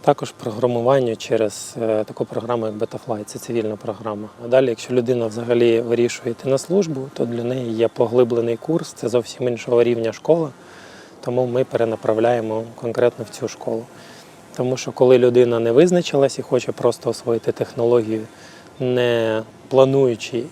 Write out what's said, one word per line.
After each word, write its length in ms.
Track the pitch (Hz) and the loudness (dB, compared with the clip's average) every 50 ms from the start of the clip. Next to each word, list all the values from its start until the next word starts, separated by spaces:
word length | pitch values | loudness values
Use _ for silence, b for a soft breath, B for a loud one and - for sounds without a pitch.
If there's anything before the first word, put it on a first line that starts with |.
Також 300 | - 147 143 - 139 - | 2 2 0 0 -4 -12
програмування 840 | - - - 120 104 117 127 123 123 117 117 123 139 139 127 117 110 | -12 -10 -10 -8 -4 -2 0 0 0 2 2 2 2 2 2 0 -4
через, 600 | 107 - - 117 110 110 104 - - - - - 131 | -6 -4 -4 0 0 0 -2 -4 -10 -14 -14 -8 -6
е, 220 | 113 110 110 107 107 | -2 0 0 0 -2
таку 220 | - - - 139 | -4 -6 -8 -6
програму, 400 | - - 123 110 113 123 117 110 | -4 -4 -8 -4 -4 -4 -4 -4
як 100 | 110 104 | -4 -4
Betaflight, 480 | 107 113 - - 110 - - 113 104 110 | -6 -6 -6 -6 -14 -8 -8 -8 -8 -8
це 140 | - - 120 | -12 -12 -14
цивільна 360 | - - 117 117 107 107 107 | -10 -4 -4 -4 -2 -4 -6
програма. 540 | 98 - - 104 - - 113 104 104 107 107 - - 120 | -6 -8 -10 -10 -8 -8 -8 -8 -8 -10 -14 -16 -14 -4
А 20 | |
далі, 220 | 117 123 135 135 123 | 2 2 2 4 2
якщо 240 | 113 - - - 127 | -2 -4 -6 -2 -2
людина 340 | 127 120 127 127 120 117 | 0 0 2 0 0 0
взагалі 540 | 110 107 120 117 117 120 120 120 117 113 113 | -4 -4 -6 -2 0 2 4 4 4 4 2
вирішує 500 | 120 117 120 117 120 117 - - - 123 | 2 0 0 2 2 0 0 -4 -8 -8
йти 180 | 117 - - 135 | -8 -6 -2 -2
на 80 | 131 | -2
службу, 440 | 135 - - 175 202 190 160 151 131 131 143 - | -2 -2 0 0 0 0 0 -4 -8 -8 -10 -6
то 120 | - - | -6 -4
для 180 | 120 117 117 117 | -4 -4 -4 -4
неї 300 | 120 127 131 123 117 110 | -4 -4 -4 -4 -4 0
є 140 | 110 117 | 0 0
поглиблений 680 | 110 - - 123 110 117 127 127 117 120 117 113 117 117 | 0 2 0 -2 2 4 2 4 4 2 0 0 -2 -4
курс, 360 | 113 - - 160 170 160 - - | -4 -2 -2 -2 -2 -2 -6 -12
це 160 | - - 117 | -6 -6 0
зовсім 380 | 110 123 113 - - - 127 | 0 0 -2 -2 -8 -6 -4
іншого 360 | 123 120 113 - 127 123 120 120 | -4 -4 -4 -2 0 2 4 4
рівня 300 | 120 120 117 113 113 107 | 4 2 0 -2 -4 -6
школа, 360 | - - - 160 170 160 139 127 B B B B B B B B B B B B - | -6 0 2 2 2 2 -6 -8 B B B B B B B B B B B B -10
тому 240 | - 127 120 127 127 | -8 -4 -2 0 -2
ми 180 | 123 120 127 131 | 0 0 -2 -2
перенаправляємо 1000 | - - 123 117 113 110 - - - 110 110 113 120 120 117 110 110 110 110 113 117 117 | 0 0 0 0 0 0 -2 -2 0 0 2 2 2 2 2 -2 -4 -4 -6 -6 -8 -12
конкретно 500 | - 123 117 110 123 120 120 - - 113 - | -8 -8 -4 0 2 2 2 2 -2 -12 -12
в 40 | - - | -10 -10
цю 80 | 135 | -8
школу. 360 | 110 - - - 123 117 113 120 - B B B B B B B B B B B - - | -10 -8 -8 -8 -6 -6 -6 -8 -12 B B B B B B B B B B B -16 -8
Тому 220 | - 127 127 131 | -4 -4 -4 -4
що 140 | 123 - 143 | -4 -6 -10
коли 260 | - - 131 127 131 | 2 4 6 8 8
людина 420 | 123 123 123 120 123 123 120 117 117 | 8 6 6 6 6 4 4 2 0
не 120 | 117 117 | 2 4
визначилась 680 | 117 135 170 180 180 175 165 - - 143 139 135 - - | 4 6 6 6 4 0 0 0 0 2 2 2 0 -4
і 20 | |
хоче 300 | 123 - 131 123 - - | -4 -2 -2 -2 -2 -4
просто 380 | 113 - - 123 117 - - 127 | -8 0 0 0 0 0 -4 -6
освоїти 420 | 113 - - 127 117 113 - - | -6 -4 -2 -2 -2 -2 -2 -4
технологію, 680 | - - - - - - 117 117 120 120 110 110 110 110 107 107 B B B B B B B B - - | -4 -4 -6 -6 -4 -2 2 4 4 2 2 0 -4 -6 -6 -10 B B B B B B B B -10 -6
не 600 | 135 127 123 123 123 120 120 117 113 113 110 110 110 - - - - | -4 -2 0 0 2 2 2 0 0 0 -2 -4 -4 -8 -16 -20 -10
плануючи 760 | - 131 131 135 135 135 139 135 127 117 107 - - - 117 123 160 | 0 4 4 6 6 6 2 2 2 0 -2 -8 -6 -6 -6 -6 -8